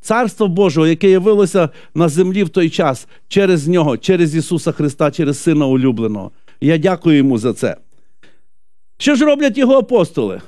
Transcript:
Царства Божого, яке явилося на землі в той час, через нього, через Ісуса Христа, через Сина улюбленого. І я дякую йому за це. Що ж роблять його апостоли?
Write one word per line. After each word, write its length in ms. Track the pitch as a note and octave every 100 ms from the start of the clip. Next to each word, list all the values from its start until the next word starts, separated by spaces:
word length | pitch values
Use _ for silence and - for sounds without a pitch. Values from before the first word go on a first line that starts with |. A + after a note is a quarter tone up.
Царства 460 | - A3+ A3+ - G#3
Божого, 400 | F3 G3 D3+ D#3
яке 220 | D#3+ G3
явилося 600 | F#3+ G3 G#3 F#3+ F#3+ D#3 - - D3+
на 140 | E3
землі 340 | D3 F#3 F#3+
в 60 | F3
той 200 | F#3+ E3
час, 380 | E3+ D#3+ B2 - - -
через 400 | G3 G3 F3 D3
нього, 300 | F3+ D3+ A2+
через 380 | - F3+ E3 D#3+
Ісуса 360 | - E3 E3+
Христа, 400 | - D3 C#3 D3+
через 280 | C#3 D3 C3+
Сина 260 | E3+ D3+ C3+
улюбленого. 680 | C3 C3 A2+ A2+ G#2 F#2 - - -
І 80 | C#3
я 100 | D#3+
дякую 400 | F#3+ F3 E3+ D3
йому 200 | C3+ A#2+
за 160 | A#2+
це. 240 | G#2+ A2+ - - - - - - - - - - - - -
Що 180 | - C#4
ж 100 | D4+
роблять 320 | C#4+ C#4+ A#3
його 160 | B3+
апостоли? 680 | C4+ A3 A#3+ E3 - G#2+ F#2